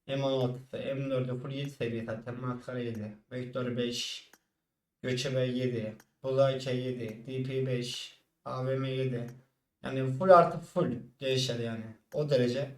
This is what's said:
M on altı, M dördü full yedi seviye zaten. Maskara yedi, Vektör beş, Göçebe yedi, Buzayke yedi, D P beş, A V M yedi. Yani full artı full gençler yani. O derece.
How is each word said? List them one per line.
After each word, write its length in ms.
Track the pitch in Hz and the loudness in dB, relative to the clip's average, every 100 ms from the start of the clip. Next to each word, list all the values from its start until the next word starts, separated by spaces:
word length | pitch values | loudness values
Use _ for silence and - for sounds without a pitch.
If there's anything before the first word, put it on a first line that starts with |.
| - | -6
M 180 | 135 | -2
on 80 | 135 | 0
altı, 460 | 135 123 - - - | 0 0 -4 -10 -8
M 320 | 123 139 135 | -6 -4 -2
dördü 280 | 131 123 123 | -2 -2 -4
full 80 | 135 | -6
yedi 200 | 135 139 | -6 -8
seviye 340 | - 117 113 | -4 -4 -4
zaten. 360 | 113 110 120 127 | -6 -8 -8 -8
Maskara 380 | 127 120 - 123 | -6 -6 -8 -6
yedi, 400 | 120 107 107 104 _ | -6 -6 -8 -12 _
Vektör 440 | 127 127 131 123 117 | -10 -8 -4 -4 -2
beş, 540 | 120 120 - - - - _ _ _ _ _ _ | -2 -2 -6 -8 -14 -20 _ _ _ _ _ _
Göçebe 380 | 127 127 139 127 | -4 -2 0 0
yedi, 560 | 127 123 127 113 107 - - _ | 0 0 0 -2 -4 -10 -18 _
Buzayke 500 | 135 131 135 131 131 | -2 4 4 4 -2
yedi, 540 | 127 127 120 110 107 - | -2 -2 -4 -6 -10 -8
D 160 | 131 | -6
P 240 | 131 131 127 | -2 -2 0
beş, 540 | 123 120 - - - _ _ | -2 -2 -6 -10 -16 _ _
A 220 | - 127 131 | -10 -4 -2
V 120 | 135 | -2
M 120 | 135 | -2
yedi. 400 | 131 131 120 117 - - _ _ _ | -2 -2 -2 -6 -12 -20 _ _ _
Yani 360 | 127 131 131 131 | -6 -2 -2 2
full 100 | 190 | 10
artı 300 | 180 170 156 | 12 12 2
full 340 | - 180 123 120 - - | -4 0 0 0 -8 -8
gençler 400 | 135 131 127 117 | 0 2 2 -2
yani. 260 | 113 113 113 - _ | -4 -6 -8 -14 _
O 180 | - 147 | -4 2
derece. 400 | 135 120 131 143 | 4 4 2 -4